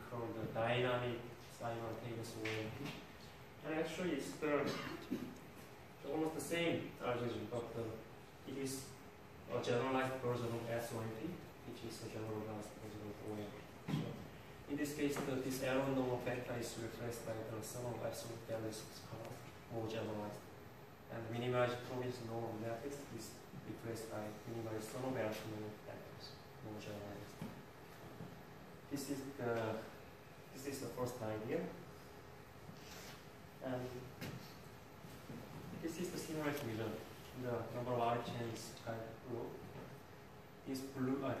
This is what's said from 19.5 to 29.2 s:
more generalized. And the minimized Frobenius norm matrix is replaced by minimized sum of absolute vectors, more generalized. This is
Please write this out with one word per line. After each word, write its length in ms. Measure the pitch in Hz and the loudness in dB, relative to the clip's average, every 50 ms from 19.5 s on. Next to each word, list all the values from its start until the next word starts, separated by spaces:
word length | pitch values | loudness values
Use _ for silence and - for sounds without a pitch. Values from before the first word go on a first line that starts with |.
| - - - - | -10 -10 -8 -4
more 160 | 113 113 110 | 0 0 2
generalized. 560 | 110 110 113 104 107 107 107 104 104 - - - - - - - - - - - - - - - - - | 2 2 2 2 2 0 0 0 -2 -2 -6 -8 -10 -12 -12 -12 -12 -12 -12 -12 -12 -14 -12 -10 -6 -4
And 80 | 117 113 | -4 -2
the 80 | 110 117 117 | 0 0 2
minimized 400 | 120 123 123 123 123 120 120 - - | 4 6 8 8 8 8 6 4 0
Frobenius 320 | - 131 127 123 127 120 117 113 | -2 0 0 2 2 0 0 -2
norm 320 | 110 113 117 117 117 110 107 | -2 0 0 0 0 0 0
matrix 400 | 110 117 117 117 139 143 143 143 139 - 120 | 0 0 0 0 -2 -2 -4 -4 -6 -6 -6
is 240 | 110 - - - - - - - - - - | -6 -6 -6 -8 -10 -12 -10 -10 -8 -6 -6
replaced 400 | 110 - - 113 110 110 - - | -6 -4 -2 -2 -2 -2 -2 -2
by 160 | 107 107 107 107 107 - - 120 | -2 -2 -2 -2 -4 -4 -4 -4
minimized 400 | 113 117 113 110 110 107 - - | -2 -2 0 0 0 0 -2 -2
sum 160 | - 131 131 | -2 0 2
of 80 | 131 131 | 2 4
absolute 560 | 117 110 107 107 - - 113 107 107 107 107 - - - | 4 4 2 2 0 -2 -2 -2 -2 -2 -4 -4 -6 -8
vectors, 480 | - - - - - - - - - - - - - - - - | -8 -8 -8 -8 -10 -10 -10 -10 -10 -10 -10 -12 -12 -12 -8 -6
more 80 | 107 107 104 101 | -6 -6 -4 -4
generalized. 560 | 107 104 101 101 98 98 101 104 - - - - - - - - - - - - - - - - - - - - - - - - - - - - - - - - - | -4 -4 -4 -4 -4 -6 -6 -6 -6 -6 -4 -4 -4 -4 -6 -10 -12 -12 -12 -12 -12 -12 -10 -10 -10 -8 -8 -8 -8 -8 -10 -10 -10 -10 -10 -10 -10 -12 -12 -6 -2
This 200 | - 139 - - | -2 -2 0 0
is 80 | 143 131 | 0 0